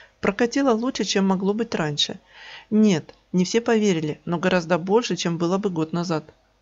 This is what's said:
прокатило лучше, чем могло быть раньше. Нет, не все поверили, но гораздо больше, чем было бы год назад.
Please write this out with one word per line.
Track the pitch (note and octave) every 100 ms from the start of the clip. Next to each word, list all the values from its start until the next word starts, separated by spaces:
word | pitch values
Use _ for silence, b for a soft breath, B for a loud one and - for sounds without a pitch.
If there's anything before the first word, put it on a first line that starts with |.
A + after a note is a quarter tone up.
| B _
прокатило | F#3+ G3 A#3+ C4+ C#4
лучше, | A3 B3 -
чем | G#3 G3+ G3
могло | F#3 G3
быть | G#3+ A#3
раньше. | G#3 D3+ D3 - - B B B B B
Нет, | G#3+ G#3+ E3 - - _
не | F3+
все | F3+ A3+
поверили, | A#3 A3+ G#3 E3 D#3 -
но | - E3+
гораздо | F3+ F#3 E3 F3
больше, | F#3 A3 B3 F3
чем | F3 E3
было | E3+ G3
бы | G#3
год | E3 D#3
назад. | E3+ F3 D#3 D3+ _ _ _